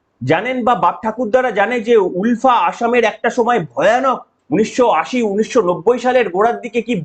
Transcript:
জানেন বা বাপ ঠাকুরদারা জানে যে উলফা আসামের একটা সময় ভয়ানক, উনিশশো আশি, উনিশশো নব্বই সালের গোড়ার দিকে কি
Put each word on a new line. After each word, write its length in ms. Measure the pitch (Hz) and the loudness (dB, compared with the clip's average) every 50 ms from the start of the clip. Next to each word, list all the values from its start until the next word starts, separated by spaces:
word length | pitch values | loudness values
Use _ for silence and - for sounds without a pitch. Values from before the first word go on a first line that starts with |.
| _ _ _ _ 127 | _ _ _ _ -2
জানেন 400 | 127 156 175 214 254 262 254 226 | -2 0 0 0 -2 -4 -2 0
বা 120 | 247 240 | 0 0
বাপ 240 | 180 165 175 185 - - | 2 0 0 -2 -2 -6
ঠাকুরদারা 480 | 220 214 - 254 208 220 262 254 254 | -8 -6 -4 -2 0 0 2 0 0
জানে 280 | 208 185 196 220 247 247 | 0 0 0 0 -2 -2
যে 180 | 208 233 240 220 | 0 2 4 4
উলফা 560 | 190 175 - 175 202 233 240 - - 262 240 | 4 2 0 -2 0 0 0 2 2 2 2
আসামের 500 | 214 175 180 185 - 240 233 240 247 226 | 2 2 0 -2 -2 -2 0 2 2 2
একটা 260 | 208 202 - - 233 | 0 -2 -2 -4 -2
সময় 360 | 226 247 226 233 240 214 165 - - | -2 0 0 0 0 0 -2 -4 -4
ভয়ানক, 500 | - 160 196 233 254 262 269 240 202 - - _ _ _ - | 0 2 2 2 2 2 0 -2 -2 -6 -12 _ _ _ -4
উনিশশো 400 | - 160 220 220 - - 247 226 | -2 0 0 0 0 2 2 2
আশি, 320 | 175 156 160 - 247 247 | 2 0 -2 -2 -2 -2
উনিশশো 400 | 233 208 196 208 214 - - 180 | -2 0 0 -2 -2 0 0 0
নব্বই 380 | 180 175 180 160 165 226 247 247 | 2 2 0 0 0 0 0 0
সালের 300 | - 254 254 254 233 185 | 0 0 2 2 0 0
গোড়ার 320 | 170 185 214 233 233 208 | 0 0 0 0 0 -2
দিকে 200 | - 240 - 190 | -6 -6 -4 -4
কি 200 | - 233 247 180 147 | -4 -2 -4 -6 -4